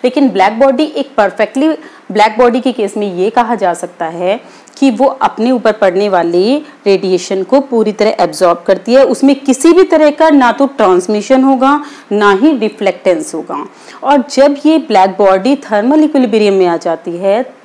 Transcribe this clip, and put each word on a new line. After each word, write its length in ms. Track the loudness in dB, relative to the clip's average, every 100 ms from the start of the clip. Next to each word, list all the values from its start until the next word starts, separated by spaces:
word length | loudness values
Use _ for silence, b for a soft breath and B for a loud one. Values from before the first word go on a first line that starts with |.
लेकिन 240 | -2 0 0
ब्लैक 300 | 2 0 2
बॉडी 260 | 2 2
एक 260 | -4 -4 -6 -2
perfectly, 560 | -2 -2 -4 -2 -2 -2 B B -8
ब्लैक 220 | 0 0 2
बॉडी 220 | 0 2
के 120 | -2
case 240 | -4 -6 -4
में 180 | -6
ये 160 | -4 -2
कहा 240 | -2 -2
जा 200 | -2 -2
सकता 320 | -4 -10 -10 -10
है 340 | -6 -4 -6 B B B -2
कि 120 | 0
वो 160 | 2 -2
अपने 440 | 0 -4 -2 -2
ऊपर 220 | 0 -2
पड़ने 360 | 0 -2 0 0
वाले 480 | 0 0 0 0 -2 -6 B -2
radiation 560 | 0 0 -4 -2 -6
को 180 | 0 0
पूरी 320 | 0 -2 -2
तरह 240 | 0 -2 0
absorb 440 | -4 0 0 0 0
करती 260 | -2 2
है। 120 | 2
उसमें 320 | 2 2 0 0
किसी 360 | -2 2 4
भी 120 | 4
तरह 260 | 4 4 2
का 200 | 2 2
ना 220 | 4 2
तो 140 | 0 -2
transmission 760 | 0 2 2 0 -4 0 2
होगा, 420 | 2 2 0 -2 -6 B B
ना 200 | 0 2
ही 260 | 2 2 0
reflectance 760 | -4 -4 -4 -2 -2 -2 -4
होगा। 340 | -12 -10 -12 -12 B B B
और 220 | 0 0 0
जब 260 | 2 2 2 0
ये 120 | 0
black 320 | 0 2 2
body 460 | 2 2 2 0 -2
thermal 480 | -2 -2 0 2
equilibrium 500 | 2 0 0 0 0
में 120 | 2 0
आ 100 | -2
जाती 340 | -4 -6 -8
है 320 | -6 -2 -2 -4 -12